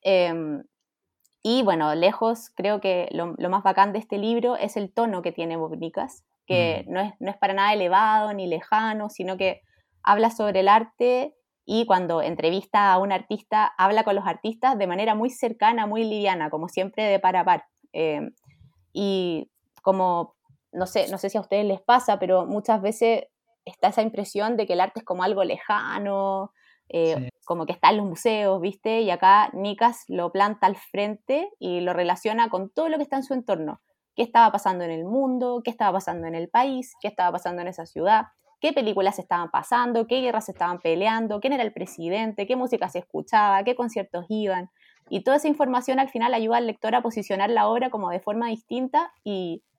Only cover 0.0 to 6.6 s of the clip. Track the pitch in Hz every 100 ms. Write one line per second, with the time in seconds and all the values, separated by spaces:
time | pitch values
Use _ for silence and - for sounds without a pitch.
0 | 190 190 175 165 156 143 - _ _ _
1 | _ _ _ _ 214 247 220 165 151 156
2 | 175 214 226 226 - _ 196 208 196 180
3 | 175 - 170 - 180 190 196 190 202 208
4 | 220 202 208 233 240 247 220 220 196 -
5 | 233 190 175 170 165 165 160 160 165 -
6 | - - _ _ _ 185